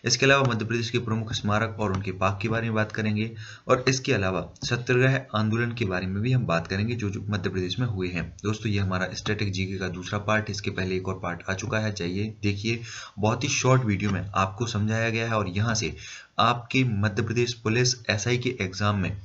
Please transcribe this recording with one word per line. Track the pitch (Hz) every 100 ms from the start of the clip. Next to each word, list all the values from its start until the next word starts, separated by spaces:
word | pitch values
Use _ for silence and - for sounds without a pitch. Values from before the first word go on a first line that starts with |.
| 120
इसके | - 139
अलावा | 139 131
मध्य | 110 107
प्रदेश | 117 113
के | 117
प्रमुख | 113 113 107
स्मारक | - 104 104 113 107
और | 104
उनके | 95 98
पाक | 92 95 98
के | 113
बारे | 113
में | 113
बात | 110 107
करेंगे, | - 107 104 113 110 - - -
और | 127 -
इसके | 131 -
अलावा | 110 95 92 82 -
सत्याग्रह | - 120 123 123 131 135 - 107
आंदोलन | 107 113 120
के | 117 104
बारे | 92 92
में | 98
भी | 117
हम | 127 90
बात | 82 82
करेंगे, | 98 110 117
जो, | 104
जो | 95 101
मध्य | 104 98
प्रदेश | 92 90 -
में | 120
हुए | 95 90
हैं। | 87 82 -
दोस्तों, | 104 107 113
ये | 101
हमारा | 95 92 92
स्टैटिक | - - 104 101
जीके | 95 95 95
का | 92
दूसरा | 90 90 104
पार्ट, | 98 107 104
इसके | 98 -
पहले | - 92 92
एक | 92
और | 92
पार्ट | 87 85 -
आ |
चुका | 95 107 110
है, | 107 98
जाइए | 85 95 110 107
देखिए। | 101 98 110 117 - - - -
बहुत | 104 123
ही | 135
शॉर्ट | - 127 131
वीडियो | 117 98 104
में | 95 101 98
आपको | 95 - 117
समझाया | 104 107 110 113
गया | 113 117
है |
और | 110 95
यहाँ | 92 113 107
से | 82 73 - - - -
आपके | 113 120 - 131
मध्य | 131 101 107 98
प्रदेश | 104 113 120
पुलिस | - 107 113 123 - -
एसआई | 107 120 123
के | - -
एग्जाम | 95 95 104 101
में | 82 -